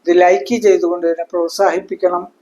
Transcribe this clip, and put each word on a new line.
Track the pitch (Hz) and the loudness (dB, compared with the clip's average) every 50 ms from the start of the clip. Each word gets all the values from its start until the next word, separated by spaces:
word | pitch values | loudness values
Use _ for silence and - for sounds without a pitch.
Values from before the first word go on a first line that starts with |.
ഇത് | _ 170 175 175 180 | _ 2 4 4 4
ലൈക്ക് | 180 185 202 196 - 240 226 - | 4 4 2 0 -4 -4 0 2
ചെയ്തുകൊണ്ട് | 208 190 175 170 170 175 175 170 | 2 2 2 2 -2 -4 -2 -2
ഇതിനെ | 165 165 165 170 - - | -4 -2 -4 -6 -6 -4
പ്രോത്സാഹിപ്പിക്കണം | 180 170 165 - - 202 185 165 180 196 - 190 175 - 180 180 175 185 - _ _ | -4 -4 -4 -2 0 0 0 0 -2 -6 -8 -10 -2 -2 -2 -2 -2 -8 -10 _ _